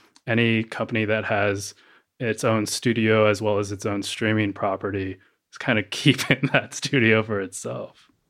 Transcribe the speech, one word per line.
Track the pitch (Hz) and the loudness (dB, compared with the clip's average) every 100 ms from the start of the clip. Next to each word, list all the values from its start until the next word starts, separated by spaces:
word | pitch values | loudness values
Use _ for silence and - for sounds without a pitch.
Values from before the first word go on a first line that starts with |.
| _ _ - | _ _ -2
any | 117 117 113 | 2 2 2
company | 110 - 110 113 | -2 -6 -4 -2
that | 104 107 107 | 0 -2 0
has | 104 101 101 101 - _ _ _ _ | 0 0 -2 -6 -14 _ _ _ _
its | 120 110 | -4 0
own | 123 110 104 | 2 2 0
studio | - 123 113 110 110 107 | -2 0 2 4 4 4
as | 104 | 4
well | 107 101 | 0 0
as | 101 | -2
its | 101 110 | -6 -4
own | 101 | -4
streaming | 101 - 113 110 104 | -6 -2 0 2 0
property | 98 104 95 101 101 95 95 _ _ _ | -2 -4 -2 -4 -4 -6 -10 _ _ _
is | - | -8
kind | - 110 | 0 0
of | 101 | 0
<laughs> | |
keeping | - 147 - - 139 139 | 0 2 2 2 0 2
that | 135 - - | 0 -2 -8
studio | - 139 113 110 | -2 2 4 4
for | 110 104 | 2 -4
itself. | 95 - 120 123 - - _ _ | -6 -8 -10 -10 -10 -16 _ _